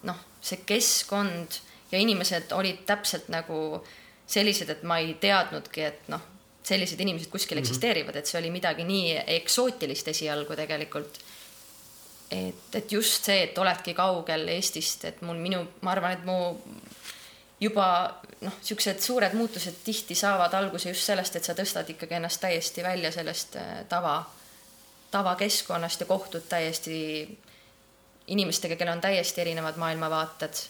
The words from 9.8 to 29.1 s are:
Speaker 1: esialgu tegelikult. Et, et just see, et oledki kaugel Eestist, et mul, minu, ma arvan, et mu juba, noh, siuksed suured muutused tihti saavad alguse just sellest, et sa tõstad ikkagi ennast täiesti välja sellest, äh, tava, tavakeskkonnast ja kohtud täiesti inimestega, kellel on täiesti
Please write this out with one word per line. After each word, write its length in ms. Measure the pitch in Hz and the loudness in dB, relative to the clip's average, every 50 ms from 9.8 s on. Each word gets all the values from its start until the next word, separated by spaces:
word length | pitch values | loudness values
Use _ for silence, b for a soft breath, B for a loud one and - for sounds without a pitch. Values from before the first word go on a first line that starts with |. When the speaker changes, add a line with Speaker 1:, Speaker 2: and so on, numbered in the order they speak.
| 165 135 135 - - 160 | -2 -2 -2 -4 -2 -2
Speaker 1:
esialgu 460 | 156 - 160 151 147 147 147 147 156 | -2 -2 0 0 -2 -2 -2 -4 -4
tegelikult. 640 | 151 156 147 - 147 151 - - 151 147 - - - B B B B B B B B B B B - - - - - - - - - - - | -6 -2 -2 -2 -4 -4 -4 -6 -6 -6 -8 -12 -16 B B B B B B B B B B B -20 -20 -20 -20 -20 -20 -20 -20 -20 -12 -8
Et, 440 | - 185 185 - - - - - - | -6 -4 -4 -4 -6 -10 -12 -6 -6
et 160 | 220 214 - | -6 -4 0
just 320 | 208 202 226 - - - - | 0 2 4 4 2 2 2
see, 200 | - 196 190 180 | 2 4 4 4
et 140 | - - 175 | 2 2 2
oledki 340 | 185 180 175 170 - 175 165 | 2 2 2 0 -4 -4 0
kaugel 540 | - 180 190 185 175 165 - 160 160 160 170 | 2 4 4 2 0 0 -2 -2 -2 0 -2
Eestist, 560 | 165 180 196 - - 165 156 - - - - | -2 0 -2 -2 -2 -2 -2 -2 -2 -2 -6
et 160 | 165 165 - | -8 -8 -8
mul, 140 | 175 170 170 165 | -8 -8 -6 -4
minu, 220 | 165 180 190 180 170 165 - - | -2 -2 -2 -2 -2 -6 -10 -4
ma 120 | - 185 | -2 0
arvan, 200 | 185 196 175 180 | 2 2 2 0
et 120 | 185 170 175 | -2 -2 -2
mu 320 | 185 185 185 180 175 170 - - - - - - - - B B B B B B B B B B B B - | 0 0 2 2 0 -2 -6 -12 -16 -16 -16 -16 -18 -20 B B B B B B B B B B B B -2
juba, 260 | 202 214 214 208 190 185 175 175 185 - - - - - - - | -2 2 4 4 6 6 6 4 2 0 -4 -8 -18 -20 -14 -8
noh, 160 | - 190 190 - | -8 -8 -8 -6
siuksed 360 | - - 220 208 - 208 190 196 | -6 -6 -2 0 0 0 0 0
suured 320 | - - 247 247 208 185 190 | 0 2 4 4 4 4 4
muutused 440 | 226 233 220 - 180 170 180 170 - - | 2 0 0 -2 -4 -6 -6 -8 -6 -4
tihti 300 | 220 214 220 - - - | -4 -4 -4 -4 -2 0
saavad 400 | - - 202 196 190 175 170 190 | 2 4 4 6 6 4 4 4
alguse 360 | 190 196 190 - 175 - 180 | 2 2 0 -2 -4 -4 -2
just 160 | 180 - - | -2 0 2
sellest, 300 | - 202 185 175 - - 170 | 2 2 2 2 0 -2 -2
et 60 | 165 | -2
sa 80 | - 170 | -2 -2
tõstad 340 | 185 196 196 - - 160 - | -2 -2 0 -2 -2 -4 -4
ikkagi 300 | 160 - 170 160 170 170 | -8 -10 -6 -4 -2 -2
ennast 220 | 165 170 - - | -2 -2 -2 -2
täiesti 400 | - 185 175 165 165 - - - | 2 2 2 2 0 -2 -4 -2
välja 300 | 175 180 185 180 165 156 160 | -2 0 0 0 0 -2 -2
sellest, 400 | 170 160 156 165 - - - - | -2 -4 -4 -4 -4 -6 -6 -8
äh, 280 | - - - - - - - | -10 -8 -8 -8 -10 -4 -2
tava, 280 | 170 175 175 160 143 160 175 - B B B B B B B B B - - - - - - - | 0 0 2 2 2 0 -2 -6 B B B B B B B B B -20 -20 -20 -20 -20 -10 -2
tavakeskkonnast 880 | - 202 196 185 180 180 202 214 - - - - 175 170 170 170 - - | 0 2 4 4 4 4 2 2 2 0 0 0 -2 0 0 -2 -2 -4
ja 40 | 180 | 2
kohtud 420 | 180 185 190 190 - - 170 165 - | 2 2 2 2 -4 -8 -8 -4 0
täiesti 500 | 180 170 160 160 160 - - 160 160 160 156 156 156 151 156 - 208 - B B B B B B B B B B - - - - - - - - | 0 0 2 0 -2 -4 -4 -4 -4 -4 -2 -2 -4 -4 -6 -8 -12 -18 B B B B B B B B B B -20 -20 -20 -20 -20 -20 -8 -2
inimestega, 480 | 185 202 196 175 165 - - 170 165 | 0 2 2 2 0 0 0 -2 0
kellel 200 | 165 175 175 170 | 0 0 0 0
on 40 | 170 | 2
täiesti 400 | 175 196 | 2 4